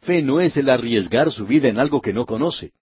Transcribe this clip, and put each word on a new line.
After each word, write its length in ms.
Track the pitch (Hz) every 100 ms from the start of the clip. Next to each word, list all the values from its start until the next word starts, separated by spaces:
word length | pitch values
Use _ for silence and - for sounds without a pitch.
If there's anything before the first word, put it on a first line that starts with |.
Fe 200 | - 175
no 200 | 139 151
es 140 | 180 151
el 120 | 135
arriesgar 600 | 127 117 110 90 117 156
su 160 | - 101
vida 220 | 147 131
en 100 | 107
algo 220 | 143 143
que 120 | 110
no 140 | 104 120
conoce. 460 | 113 165 - 78 _